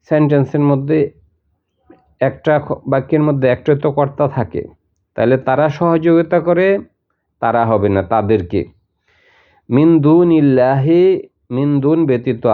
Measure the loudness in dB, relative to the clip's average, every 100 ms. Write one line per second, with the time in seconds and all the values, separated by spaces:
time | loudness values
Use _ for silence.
0 | _ 0 2 2 0 0 0 0 -2 -2
1 | -2 -6 _ _ _ _ _ _ _ _
2 | _ _ -6 -4 -2 -2 -2 -8 -4 -4
3 | -2 -2 0 0 0 0 -2 -2 -2 -2
4 | -4 -2 -4 -4 -6 -8 -12 -16 _ _
5 | _ -4 0 0 0 0 -2 -2 -2 0
6 | 2 0 0 -2 0 0 0 -2 -6 _
7 | _ _ _ _ -2 0 0 0 0 0
8 | 0 -2 0 -2 -2 -6 -6 _ _ _
9 | _ _ _ _ _ _ -4 2 4 4
10 | 4 4 4 2 2 2 2 0 2 2
11 | 2 0 -6 _ _ -4 -2 0 0 0
12 | 0 -2 -2 -2 0